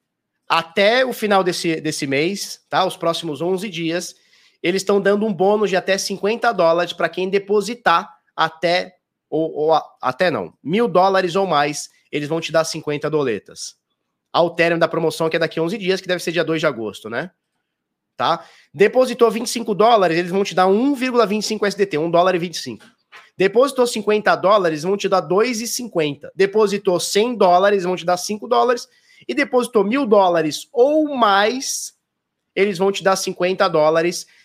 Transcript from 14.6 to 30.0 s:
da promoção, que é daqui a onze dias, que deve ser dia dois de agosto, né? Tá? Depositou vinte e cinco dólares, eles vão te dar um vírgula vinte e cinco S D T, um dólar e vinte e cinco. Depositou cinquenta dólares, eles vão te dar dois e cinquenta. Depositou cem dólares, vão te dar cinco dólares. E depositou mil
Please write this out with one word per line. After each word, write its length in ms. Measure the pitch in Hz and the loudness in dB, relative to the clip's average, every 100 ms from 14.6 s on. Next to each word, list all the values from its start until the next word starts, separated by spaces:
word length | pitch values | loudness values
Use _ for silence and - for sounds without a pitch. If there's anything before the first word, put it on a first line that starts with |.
| 170 165 | 2 2
da 80 | 160 | 0
promoção, 420 | 160 160 - 165 | 0 -2 -2 -2
que 60 | 165 | 0
é 40 | |
daqui 200 | 160 165 | -2 -2
a 40 | |
onze 140 | 165 185 | -4 -4
dias, 220 | 180 185 | -4 -2
que 80 | 165 | -2
deve 160 | 175 | -4
ser 80 | 175 | -2
dia 120 | 170 | -2
dois 180 | 151 160 | -2 0
de 60 | 156 | -2
agosto, 420 | 117 107 - 107 | -2 -8 -10 -10
né? 220 | 120 180 _ _ _ _ _ _ _ _ - | -8 -8 _ _ _ _ _ _ _ _ -4
Tá? 260 | 123 165 - _ _ | -2 -2 -6 _ _
Depositou 580 | 143 214 247 247 240 233 | 0 2 4 0 2 2
vinte 140 | 214 247 | 2 -6
e 40 | |
cinco 240 | 240 226 | -6 -4
dólares, 440 | 185 220 226 180 165 | 2 4 6 4 2
eles 140 | 180 | 0
vão 120 | 196 | -2
te 100 | 196 | -2
dar 140 | 170 185 | 2 2
um 260 | 202 277 | 4 2
vírgula 320 | 269 262 240 208 | 0 0 2 2
vinte 180 | 214 | 0
e 20 | 202 | -4
cinco 200 | 214 202 | -4 -4
S 120 | 190 | -2
D 80 | 196 | -2
T, 120 | 147 | -2
um 140 | 170 | 0
dólar 240 | 170 185 185 | 2 2 0
e 40 | |
vinte 160 | 175 - | -4 -8
e 40 | |
cinco. 260 | 127 107 - _ _ - - - | -12 -14 -18 _ _ -20 -20 -2
Depositou 500 | 196 214 269 269 240 | 0 2 2 0 -2
cinquenta 480 | 226 208 214 202 160 | -2 -2 0 2 2
dólares, 440 | 180 208 175 156 | 4 2 2 -2
eles 40 | |
vão 140 | 175 202 | -4 -4
te 100 | 190 | 0
dar 140 | 185 | -2
dois 400 | 151 180 247 220 | 0 0 0 -2
e 60 | 233 | -8
cinquenta. 640 | - 240 175 151 135 - - | -8 -6 -4 -4 -6 -14 -2
Depositou 640 | 196 208 208 196 196 175 | 0 2 0 0 0 -2
cem 340 | - 202 233 | 0 0 0
dólares, 500 | 226 190 175 202 202 | 2 6 8 6 6
vão 120 | 175 180 | 0 -4
te 80 | |
dar 140 | 170 180 | -2 -2
cinco 280 | - 208 233 | -2 -8 0
dólares. 440 | 240 240 247 - _ _ _ - | 2 2 0 -4 _ _ _ -6
E 80 | |
depositou 500 | 254 277 247 240 214 196 | -2 0 0 2 2 2
mil 200 | 269 | 0